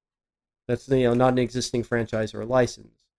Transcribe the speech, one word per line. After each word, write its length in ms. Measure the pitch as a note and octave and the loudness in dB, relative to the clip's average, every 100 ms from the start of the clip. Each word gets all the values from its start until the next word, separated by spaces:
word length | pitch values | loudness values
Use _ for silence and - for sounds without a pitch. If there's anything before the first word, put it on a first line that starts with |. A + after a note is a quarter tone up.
| _ _ _ _ _ _ - | _ _ _ _ _ _ -6
That's, 200 | A#2+ - | -6 0
you 160 | C3 | 2
know, 100 | B2 | 2
not 180 | A#2+ C3 | 4 4
an 60 | B2+ | 2
existing 440 | A#2+ B2 - A#2+ | 0 -2 -4 -4
franchise 500 | A2+ A#2 A2+ A2 G#2+ | -2 -2 -2 -4 -6
or 80 | G#2+ | -8
a 40 | A2 | -2
license. 560 | B2+ A#2+ - G#2+ _ _ | 0 0 -2 -20 _ _